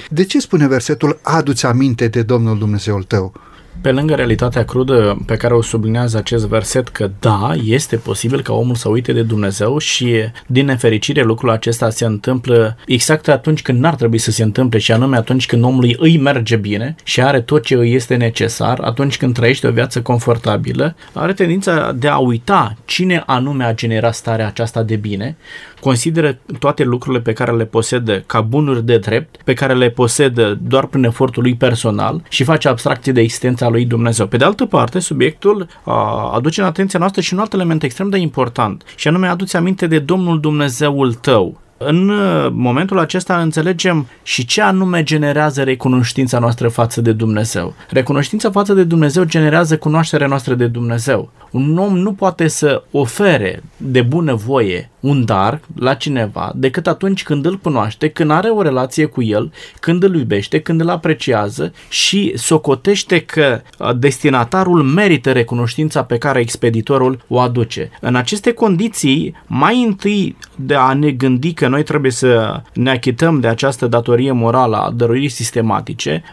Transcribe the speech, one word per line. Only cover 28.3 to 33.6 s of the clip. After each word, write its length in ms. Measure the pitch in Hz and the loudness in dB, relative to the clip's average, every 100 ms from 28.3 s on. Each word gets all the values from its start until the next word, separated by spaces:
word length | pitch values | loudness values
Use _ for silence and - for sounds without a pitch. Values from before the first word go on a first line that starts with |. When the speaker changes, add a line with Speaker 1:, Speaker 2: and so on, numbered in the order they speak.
| 117 | -2
Speaker 2:
bunuri 440 | 110 139 147 123 | 0 0 0 0
de 140 | 117 117 | 2 2
drept, 380 | 104 113 156 - | 2 -2 -4 -6
pe 100 | - | -4
care 200 | 131 135 | 0 0
le 160 | 127 123 | 2 2
posedă 680 | 117 120 - 139 117 107 104 | 2 0 2 2 2 0 0
doar 240 | 120 131 135 | 0 0 0
prin 180 | 139 | 0
efortul 380 | 120 113 131 123 | 0 2 -2 0
lui 120 | 123 | -2
personal 680 | 123 127 120 113 104 104 156 - | 0 0 0 -2 -2 -2 -4 -6
și 160 | - | -2
face 240 | 139 156 143 | 0 2 2
abstracție 440 | 117 143 139 - | 0 -2 -2 0
de 80 | 123 | 2
existența 480 | 117 - 127 123 | 2 0 -2 0